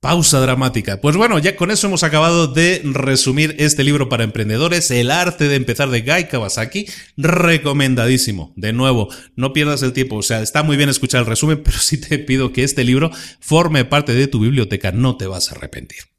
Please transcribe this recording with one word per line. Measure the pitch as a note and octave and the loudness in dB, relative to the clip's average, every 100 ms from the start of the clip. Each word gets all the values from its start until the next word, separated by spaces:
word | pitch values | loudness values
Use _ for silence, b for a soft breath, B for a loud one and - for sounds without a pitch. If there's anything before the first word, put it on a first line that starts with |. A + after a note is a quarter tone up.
Pausa | C3 F3 D#3 C#3 | 2 2 4 4
dramática. | C3 B2+ C3 A#2+ G#2 G2 | 4 2 0 0 -4 -2
Pues | C#3+ D#3+ | 0 2
bueno, | A3 F#3+ | 2 2
ya | D#3 - | 0 0
con | F3 | -2
eso | G#3+ G3+ | 0 0
hemos | F3+ | 0
acabado | E3 D3+ D#3+ E3+ D#3+ | 0 2 4 4 2
de | C3 E3+ F3+ D3 | 2 2 2 -2
resumir | C3 C3 C3+ - C3+ D#3 D#3 | -2 0 0 2 2 0 2
este | D3+ D3 | 0 2
libro | C3+ D3 C3 | 2 2 0
para | A#2 | 0
emprendedores, | A2 A2 G#2+ A2 E3 F3 - | -2 -2 -2 0 0 0 0
El | B2 A#2+ | 0 2
arte | D#3 F3+ F3 D3 | 2 0 0 0
de | C#3 | 0
empezar, | B2 A2+ C#3+ | -2 -2 0
de | A#2+ | 0
Guy | A#2 E3 F3 | 0 -2 0
Kawasaki. | C3 G#2 - A2+ G3 G#3 B B - | -4 -4 -6 -6 -6 -8 B B -4
Recomendadísimo. | D#3+ E3 E3+ E3 D3 C#3 C3+ B2+ A#2 B2+ - G2 D#2 - | 0 2 2 2 0 0 2 2 2 2 0 -6 -8 -8
De | G#2 | -6
nuevo, | A#2 C3 B2+ G#2 B B - | 0 2 2 -2 B B -6
no | C3+ | -2
pierdas | C3+ D3 C#3+ | 0 0 0
el | C3 | -2
tiempo. | B2+ C3 G#2+ | -2 -4 -2
O | |
sea, | G2 A2+ | -2 -2
está | A2 D3 | -2 0
muy | D#3 C#3+ | 0 2
bien | C#3+ | 2
escuchar | C3 C3 B2+ | 0 0 0
el | A2+ | 0
resumen, | A2+ D3+ D3+ | 0 0 0
<laughs> | D3+ | 0
pero | - | 0
sí | - D#3 | 0 -2
te | - D3+ | -2 -4
pido | - C3 C3 | -2 -2 0
que | B2+ | 0
este | C3+ C3+ B2 | -2 0 2
libro | C3 E3 B B B | 2 0 B B B
forme | - D#3 E3+ D3+ | 0 2 4 2
parte | A#2+ C#3+ D3 | 2 0 0
de | A#2+ C#3 | 0 2
tu | B2 | 2
biblioteca. | G#2+ C#3 G#2 G2+ G2+ | 2 2 -2 -2 -4
No | F#2 C3 B2 | 0 0 0
te | F#2+ | -6
vas | F#2 - | -6 -8
a | - | -8
arrepentir. | - - B1 - - | -14 -16 -18 -20 -20